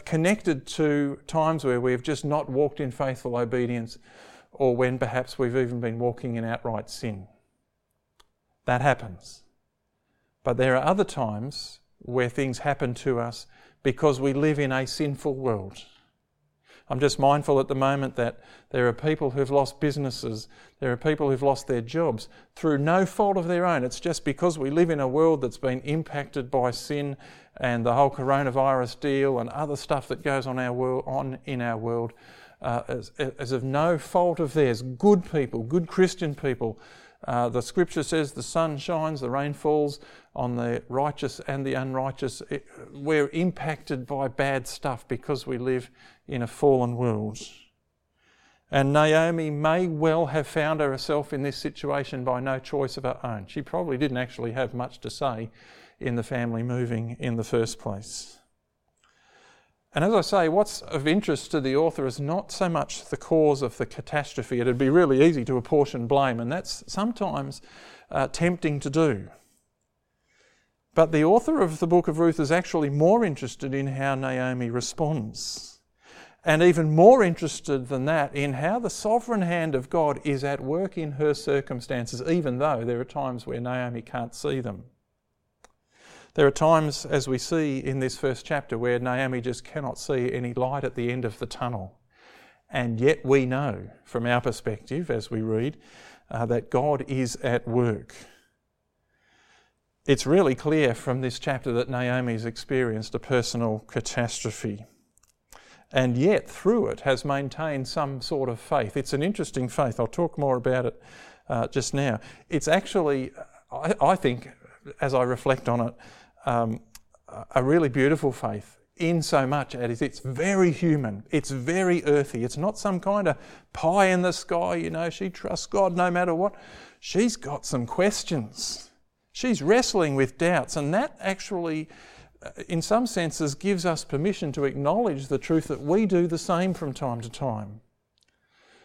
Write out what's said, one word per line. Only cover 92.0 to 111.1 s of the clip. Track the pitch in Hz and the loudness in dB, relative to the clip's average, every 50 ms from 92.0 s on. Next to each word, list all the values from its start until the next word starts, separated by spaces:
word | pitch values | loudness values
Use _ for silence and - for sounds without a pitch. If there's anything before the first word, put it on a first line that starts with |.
| _ _ _ _ _ - - - - - _ _ _ _ | _ _ _ _ _ -20 -20 -20 -20 -20 _ _ _ _
And | - 139 123 117 117 110 | -2 -2 0 0 0 2
yet | 123 139 - - - | 4 4 4 2 4
we | 127 135 139 131 | 4 4 4 4
know, | 123 127 135 147 135 101 95 95 101 - - _ | 2 0 -2 -2 -2 -4 -6 -10 -14 -16 -20 _
from | - - 123 113 | -6 -4 -2 0
our | 120 123 123 | 2 2 2
perspective, | - 123 113 - - 120 107 - - - 131 156 175 - | 2 0 -4 -4 -4 -6 -6 -6 -6 -6 -6 -6 -2 -2
as | 120 113 104 - | -2 -4 -4 -4
we | 120 110 110 | -4 -4 -2
read, | 113 110 110 120 139 - - - - - - - - - - _ _ | 0 0 0 0 -2 -4 -8 -14 -20 -20 -20 -20 -20 -20 -20 _ _
uh, | - 113 120 | -6 -4 -2
that | 113 120 117 - - | 0 0 -2 -2 0
God | - 131 135 151 147 131 131 147 | 0 2 2 2 0 0 -2 -4
is | 139 131 131 120 - - - | -2 -2 -2 -2 -4 -4 -2
at | 131 120 120 - | -2 0 0 -2
work. | 120 113 123 123 120 107 - - - - - - - - _ _ _ _ _ _ _ _ _ _ _ _ _ _ _ _ _ _ _ _ _ _ _ _ _ _ _ _ _ _ _ _ _ _ | 0 2 2 2 2 0 -2 -6 -12 -18 -20 -20 -20 -20 _ _ _ _ _ _ _ _ _ _ _ _ _ _ _ _ _ _ _ _ _ _ _ _ _ _ _ _ _ _ _ _ _ _
It's | - 139 - - | 2 2 2 4
really | 131 156 190 190 135 131 | 4 4 6 6 4 2
clear | - - 151 156 156 147 123 113 | 0 0 0 2 4 4 2 2
from | - - 143 123 131 | 0 -2 -4 -2 -2
this | 131 127 117 - | -2 -4 -6 -6
chapter | - 156 139 127 - 135 117 | -4 -4 -4 -4 -4 -2 -2
that | 117 123 - | -2 -2 -2
Naomi's | 131 123 127 123 123 127 127 120 113 110 113 | -2 -2 -2 0 0 0 0 -2 -2 -4 -4
experienced | 117 113 - - - 139 131 127 117 110 110 107 - - | -6 -8 -10 -6 -4 0 0 0 0 -2 -4 -4 -6 -6
a | 120 | -8
personal | - - 135 123 113 - - 120 117 113 110 107 - - | -4 0 0 0 0 0 -2 -2 -2 -2 -2 -4 -6 -6
catastrophe, | - 127 110 - - - 120 113 - - - 113 104 - - 113 101 104 110 - _ _ _ _ _ _ _ _ _ _ _ _ - - - - - - _ _ | -6 -6 -6 -4 -2 -2 -2 -2 -4 -6 -6 -6 -6 -6 -6 -6 -8 -8 -12 -18 _ _ _ _ _ _ _ _ _ _ _ _ -20 -20 -20 -20 -20 -20 _ _
and | - 135 131 127 120 | 0 2 2 2 2
yet | 123 139 185 214 - - - | 4 4 4 4 2 0 -4
through | - - - 190 233 233 143 | -12 -2 0 2 2 4 2
it | 107 117 - | 0 -2 -2
has | - 139 131 123 - | 0 0 0 0 0
maintained | 147 139 139 139 135 - - 156 160 147 135 131 - | -2 -2 -2 -2 -4 -6 -6 -6 -4 -4 -4 -6 -4
some | - 160 151 139 139 131 | -4 -4 -4 -4 -4 -8
sort | 123 - 165 143 135 127 | -6 -4 -2 -2 -2 -2
of | 117 113 | -4 -6
faith. | - - 165 143 117 107 - | -4 0 0 0 0 0 -2
It's | 143 135 - - | -4 -2 -2 -2
an | 135 147 | 0 0
interesting | 185 208 - 156 - - 135 127 120 | 0 0 -2 -4 -4 -2 -2 -2 -2
faith. | - - 147 123 107 - | 0 0 0 0 0 0
I'll | 120 | -2
talk | 110 - - 175 160 - - | -2 0 -2 -2 -2 0 -2
more | 147 139 131 | 0 2 0
about | 123 113 131 127 127 123 | 2 2 2 2 2 0
it, | 120 - - - - | -2 -4 -8 -14 -20